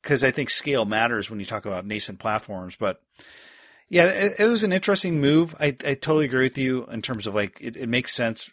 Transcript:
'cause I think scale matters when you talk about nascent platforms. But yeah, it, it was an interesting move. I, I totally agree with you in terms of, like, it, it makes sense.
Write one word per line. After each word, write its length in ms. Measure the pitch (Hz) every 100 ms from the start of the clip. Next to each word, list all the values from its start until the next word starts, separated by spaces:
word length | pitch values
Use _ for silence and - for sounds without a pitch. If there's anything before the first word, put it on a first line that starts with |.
'cause 200 | - 139
I 80 | 131
think 180 | 123 131
scale 360 | - 147 135 104
matters 440 | 107 120 117 101
when 100 | 110
you 60 | 95
talk 200 | 107 104
about 200 | 92 98
nascent 340 | 107 - 95
platforms. 560 | 113 107 - 95 92 -
But 260 | 104 92 _ _ - - - - - _ _
yeah, 160 | 175 175
it, 340 | 190 202 196
it 60 | 214
was 180 | 233
an 100 | 214
interesting 460 | 185 196 196 185 160
move. 360 | 139 156 165 160
I, 80 | 151
I 260 | 131 143 135
totally 300 | 151 156 147
agree 180 | 127
with 140 | 131 139
you 280 | 131 127 -
in 160 | 113
terms 260 | - 113 104
of, 80 | 104
like, 220 | 101 -
it, 140 | 120 117
it 140 | 123
makes 240 | 123 123
sense. 360 | - 117 110 -